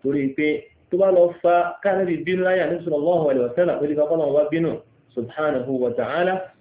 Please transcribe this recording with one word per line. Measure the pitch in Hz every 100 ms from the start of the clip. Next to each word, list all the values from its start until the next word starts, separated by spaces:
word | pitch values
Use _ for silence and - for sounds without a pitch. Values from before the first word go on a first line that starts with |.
Torí | 135 143 135
pé | 135 151 151 - _ _
tó | 180
bá | 190
lọ | 185 175 175
fa | 175 175 175 -
k'Ànábì | 202 190 185 160
bínú | 165 185
láyé | 185 185
Ànábì | 156 170
sallallahu | 170 147 156 175 151
alaihi | 131 120
wasallam, | 170 175 139
ó | 147
di |
ká | 147
k'Ọlọ́run | 151 165 143
wá | 147 147
bínú | 160 160 151 _ _ _ -
subhanahu | 113 - 156 135 123 131
wa | 123
ta'ala | 117 117 156 185 190 - _